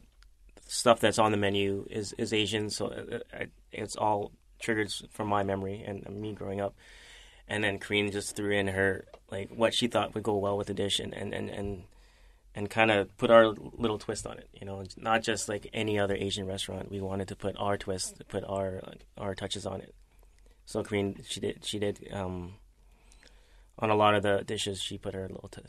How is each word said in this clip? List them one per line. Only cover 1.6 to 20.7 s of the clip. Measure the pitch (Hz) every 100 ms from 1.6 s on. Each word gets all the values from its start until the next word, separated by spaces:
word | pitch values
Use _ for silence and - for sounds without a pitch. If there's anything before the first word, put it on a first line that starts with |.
| 98 98 -
is, | 113 101 -
is | 110
Asian, | 110 104 107 104
so | - 104
it, | - - 117 -
it, | - - - -
it's | 110 104 -
all | 107 104 104 - - -
triggered | - 110 104
s-, | - -
from | - 107
my | 104
memory | 98 98 95 101 110
and | 98 - 101
me | 107
growing | 98 95 98
up. | 101 - - - - - - - -
And | 104
then | 107 98
Kareen | - 104 104
just | 101 98
threw | - 101
in | 101 98
her, | 95 95 92 - - -
like, | 98 98
what | 120 113
she | - 120
thought | 110 101
would | 110
go | 104 104
well | 101 101
with | 104
the |
dish | 98 101 -
and, | 101
and, | 101 101
and, | 104 104
and, | 98 101 95 95 - - - - - - -
and | 104
kinda | 113 110 104 95 -
put | 123
our | 113 110
little | 104 - - 113 104
twist | - 104 -
on | -
it, | - -
you | 98
know, | 98 95 -
not | 87 113
just | 113 104 -
like | 104 -
any | 110 107 104
other | 101 98
Asian | 98 98 95
restaurant. | 98 - 95 -
We | 98
wanted | 95 95 95
to | 98
put | 101 90
our | 101 101
twist, | - 92 - - -
put | 101
our, | - 98 95 92 - - - -
our | 104
touches | 95 98 104 95
on | 95
it. | - - - _ - - - -
So | -